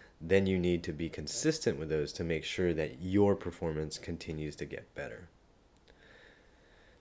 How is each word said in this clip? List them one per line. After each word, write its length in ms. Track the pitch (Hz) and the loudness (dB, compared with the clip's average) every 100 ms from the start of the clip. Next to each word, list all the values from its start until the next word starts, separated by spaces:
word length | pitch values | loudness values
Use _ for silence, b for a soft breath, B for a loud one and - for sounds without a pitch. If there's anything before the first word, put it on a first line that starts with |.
| B B | B B
then 260 | 82 98 95 | 4 4 6
you 120 | 92 | 4
need 240 | 87 87 | 4 2
to 100 | 87 | 0
be 160 | 78 80 | -4 -6
consistent 720 | - 76 - 156 156 - 71 | -6 -6 0 0 2 0 0
with 100 | 78 | -2
those 240 | 78 73 | 0 -2
to 100 | - | -2
make 200 | 85 80 | -2 -2
sure 280 | - - 90 | -2 0 2
that 300 | 80 78 64 | 2 -2 -4
your 340 | 90 101 101 98 | 0 6 6 6
performance 640 | 87 - 85 78 78 - | -2 -4 -4 -2 -4 -6
continues 580 | - 80 - 78 76 - | -8 -8 -6 -6 -6 -6
to 80 | |
get 300 | 71 - - | -10 -10 -12
better. 340 | - 135 113 85 _ _ _ _ - - b b b b b b b b b b b | -10 -10 -10 -16 _ _ _ _ -20 -20 b b b b b b b b b b b